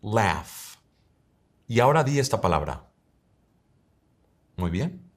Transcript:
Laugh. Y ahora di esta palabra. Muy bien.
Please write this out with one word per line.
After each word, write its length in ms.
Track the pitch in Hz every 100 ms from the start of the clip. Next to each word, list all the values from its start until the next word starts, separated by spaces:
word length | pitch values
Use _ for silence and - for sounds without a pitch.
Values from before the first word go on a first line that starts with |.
Laugh. 760 | 104 113 101 78 73 - - - _ _ _ _ _ _ _ _ _
Y 120 | 113
ahora 240 | 123 151
di 160 | 139 143
esta 220 | 135 -
palabra. 480 | 92 80 73 65 - _ _ _ _ _ _ _ _ _ _ _ _ _ _ _ _ -
Muy 120 | 90
bien. 420 | 85 160 - -